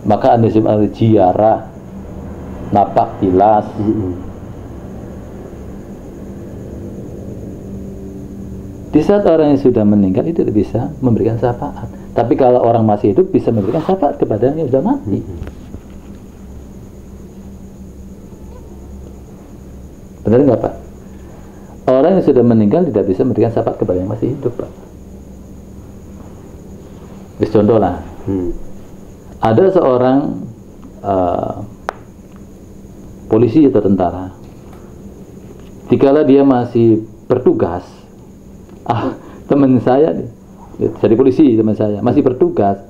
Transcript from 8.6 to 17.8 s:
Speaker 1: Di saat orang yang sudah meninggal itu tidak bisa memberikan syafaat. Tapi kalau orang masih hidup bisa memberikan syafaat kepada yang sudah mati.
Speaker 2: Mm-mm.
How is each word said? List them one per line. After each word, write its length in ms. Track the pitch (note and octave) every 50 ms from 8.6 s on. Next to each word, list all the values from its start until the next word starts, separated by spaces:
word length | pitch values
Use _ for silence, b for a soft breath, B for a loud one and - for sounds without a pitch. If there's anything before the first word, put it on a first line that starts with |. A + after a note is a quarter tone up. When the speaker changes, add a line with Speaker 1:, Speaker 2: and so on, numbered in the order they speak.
| - - - - - -
Speaker 1:
Di 100 | - D3+ D#3
saat 160 | - G3+ G#3 G3+ F3+
orang 240 | E3 D#3 D#3 D3 C#3+
yang 80 | C3+
sudah 240 | - C3 A2 A2+ G#2+
meninggal 400 | G#2 G#2 G#2 G2 F#2+ F#2 A2+ D3+ E3
itu 140 | E3 -
tidak 180 | E3+ - G2+ G#2
bisa 300 | F#2+ - - A2 C3 D#3 D#3 -
memberikan 380 | C3 B2 A2+ F#2+ F#2+ A2+ A2 -
syafaat. 480 | - B2 A#2+ - D3 C#3+ - - - - B B B B B -
Tapi 160 | A#2 B2 D3
kalau 300 | C3+ C#3 B2 B2 B2+ - A#2
orang 160 | A#2 A#2 A2
masih 300 | G#2+ G#2 G#2 - A2 G2
hidup 180 | - F#3+ F#3+
bisa 220 | - A#2+ - - A#2+
memberikan 320 | A2 G2 F#2+ - E3 D#3
syafaat 340 | - F#3+ F#3+ - C#4+ - -
kepada 300 | - - A#2 G#2+ A2+ C3
yang 180 | D3 D#3+ D#3+ A#2+
sudah 140 | A#2+ C3+
mati. 420 | D3 G#3 C#4+ C#4 - - G3 - -
Speaker 2:
Mm-mm. 360 | - - - - - - - - - - - - - - - - - - - - - - - - - - - - - - - - - - - - - - - G3+ F3+ - F#3+ G3 G3 - - G3 G3 G3 -